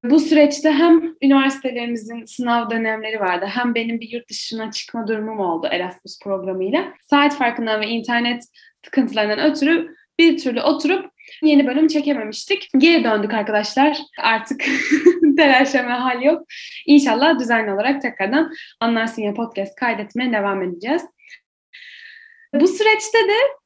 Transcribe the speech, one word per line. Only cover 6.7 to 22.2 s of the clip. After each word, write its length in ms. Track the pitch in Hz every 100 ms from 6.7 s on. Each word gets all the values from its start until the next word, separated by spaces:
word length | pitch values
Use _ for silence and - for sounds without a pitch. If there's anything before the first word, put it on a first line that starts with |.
| 294 349 -
Saat 340 | - 285 294 285
farkından 440 | 240 240 226 214
ve 60 | 214
internet 580 | 233 220 240 240 240 - _ _ _
sıkıntılarından 680 | - - 233 220 208 214 302
ötürü 440 | 294 285 330 330 - _ -
bir 200 | 330 -
türlü 240 | 262 233
oturup 480 | 285 302 294 381 - _ - -
yeni 240 | 311 285 240
bölüm 220 | 262 311
çekememiştik. 800 | 311 285 254 214 214 - 381 - 262
Geri 260 | 320 330
döndük 300 | 233 214 208
arkadaşlar. 640 | 226 208 214 214 269 294 285 - -
Artık 460 | 226 220 220 277 269 262 - 311
<laughs> 380 | - 339 311 277
telaşlama 680 | 294 262 269 269 247 247
hal 180 | 254 247
yok. 200 | 269 330 - - - - -
İnşallah 520 | 294 269 220 302 269
düzenli 340 | 233 233 214
olarak 300 | 196 240 277
tekrardan 500 | 240 233 196 269 330 - - _
Anlarsın 420 | 233 226 226 226
Ya 120 | 208
Podcast 420 | 208 226 - 196 -
kaydetmeye 560 | 240 214 208 240 247
devam 300 | 214 202 190
edeceğiz. 400 | 185 170 220 330 - _ _ - _ _ _ - - - - -